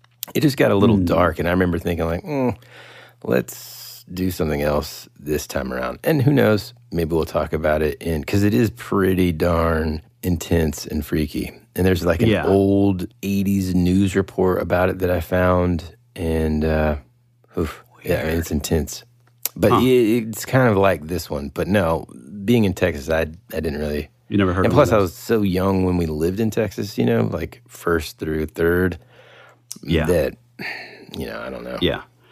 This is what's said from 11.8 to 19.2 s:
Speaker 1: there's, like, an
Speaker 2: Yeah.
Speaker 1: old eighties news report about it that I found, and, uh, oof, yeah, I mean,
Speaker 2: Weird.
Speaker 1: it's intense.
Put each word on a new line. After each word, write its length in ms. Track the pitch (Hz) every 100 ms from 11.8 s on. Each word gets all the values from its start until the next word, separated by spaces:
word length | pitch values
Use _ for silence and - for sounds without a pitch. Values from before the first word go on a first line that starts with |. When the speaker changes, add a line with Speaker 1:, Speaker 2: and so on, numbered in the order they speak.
| 92
Speaker 1:
there's, 180 | 90 85
like, 180 | 85
an 60 | 110
Speaker 2:
Yeah. 180 | 98 80
Speaker 1:
old 600 | 98 98 98 101 92 90 _
eighties 520 | 98 98 98 98 92 90
news 400 | 90 92 98 95
report 460 | 95 - 92 90
about 260 | 90 90 92
it 100 | 92
that 100 | 92
I 100 | 90
found, 760 | 87 92 90 90 90 85 - - _ -
and, 480 | 82 80 80 78 80
uh, 320 | 78 78 76 - _ _ _ _ -
oof, 260 | 80 - - _ -
yeah, 100 | -
I 40 |
mean, 80 | 78
Speaker 2:
Weird. 100 | 82
Speaker 1:
it's 120 | 82
intense. 540 | 78 - 82 73 - - _